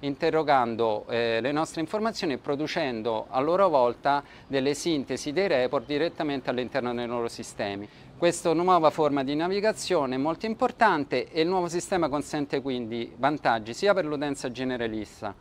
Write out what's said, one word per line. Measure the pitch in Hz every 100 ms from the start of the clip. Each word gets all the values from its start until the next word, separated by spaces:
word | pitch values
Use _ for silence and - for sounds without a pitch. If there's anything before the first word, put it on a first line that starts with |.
interrogando, | 143 139 165 156 147 139 117 113 113 107 -
eh, | 117 117 113
le | 120
nostre | 147 160 -
informazioni | 160 214 220 214 180
e | 127
producendo | - 143 151 185 147 113 110 110 110
a | 123
loro | 147 180 196
volta | 147 123 117 143 143 - - -
delle | 135 131
sintesi | 143 175 156 120 127 -
dei | 143 196
report | 143 127 143 120
direttamente | 147 165 - 156 139 123
all'interno | 127 117 139 120
dei | 120 120
loro | 120 117
sistemi. | - 113 - 107 98 104 - - -
Questa | 175 165 180
nuova | 160 180 180 156
forma | 151 151 143
di | 131
navigazione | 147 175 196 208 - - 175 135 127
è |
molto | 147 165
importante | 220 220 247 - 220 165 139 131 -
e | 165
il | 165
nuovo | 190 175
sistema | 170 - 185 156
consente | 147 139 151 139 143
quindi | 135 127 113 117 117 -
vantaggi | 135 151 147 113 107
sia | 117 202
per | 190
l'utenza | 151 147 147 139 139
generalista | 120 131 127 117 110 104 - 107 95